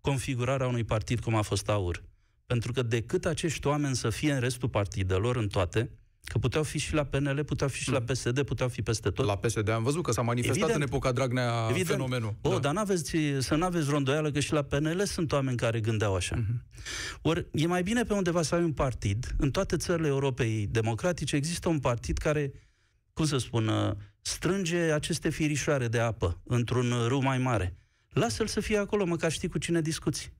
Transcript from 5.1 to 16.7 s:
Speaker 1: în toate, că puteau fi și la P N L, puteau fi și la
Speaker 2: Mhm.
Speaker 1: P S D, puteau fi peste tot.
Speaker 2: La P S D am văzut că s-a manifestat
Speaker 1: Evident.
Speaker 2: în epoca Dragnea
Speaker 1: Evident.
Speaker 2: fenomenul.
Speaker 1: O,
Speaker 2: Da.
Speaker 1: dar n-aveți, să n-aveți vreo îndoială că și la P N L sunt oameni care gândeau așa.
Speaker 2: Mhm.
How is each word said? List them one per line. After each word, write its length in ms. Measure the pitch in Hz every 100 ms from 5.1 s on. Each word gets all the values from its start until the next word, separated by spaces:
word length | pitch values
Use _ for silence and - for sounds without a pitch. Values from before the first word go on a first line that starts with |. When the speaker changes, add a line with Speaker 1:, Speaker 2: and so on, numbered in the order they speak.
| 92 92 -
Speaker 1:
în 120 | 104
toate, 420 | 98 87 110 92 - - _
că 140 | - -
puteau 240 | 123 156
fi 160 | 156 156
și 160 | -
la 100 | 156
P 120 | 139 139
N 120 | 143
L, 160 | 139
puteau 240 | 143 139 143
fi 100 | -
și 120 | -
la 80 | 139
Speaker 2:
Mhm. 80 | 117
Speaker 1:
P 100 | 127
S 140 | -
D, 120 | 127
puteau 260 | 139 113 127
fi 140 | -
peste 280 | 110 110 -
tot. 160 | - 117
Speaker 2:
La 100 | 101
P 140 | 120
S 100 | 110
D 80 | 107
am 140 | 113
văzut 200 | 113 147
că 100 | 151
s-a 100 | 117
manifestat 340 | 117 120 113 -
Speaker 1:
Evident. 200 | 208 226
Speaker 2:
în 100 | 143
epoca 260 | 135 131
Dragnea 540 | 127 131 123 123 117 113
Speaker 1:
Evident. 200 | 113 180
Speaker 2:
fenomenul. 460 | 139 131 123 110 110
Speaker 1:
O, 80 | 147
Speaker 2:
Da. 80 | 180
Speaker 1:
dar 140 | 143
n-aveți, 440 | 160 208 190 151 170 151 139
să 160 | 123
n-aveți 320 | 151 180 175 139
vreo 100 | 147
îndoială 340 | 135 147 151
că 100 | 147
și 120 | 135
la 100 | 151
P 120 | 143
N 120 | 143 151
L 180 | 170
sunt 280 | 202 - 165
oameni 240 | 147 135 123
care 240 | 117 113
gândeau 340 | 107 110 104
așa. 220 | 92 90 -
Speaker 2:
Mhm. 280 | 104 120 -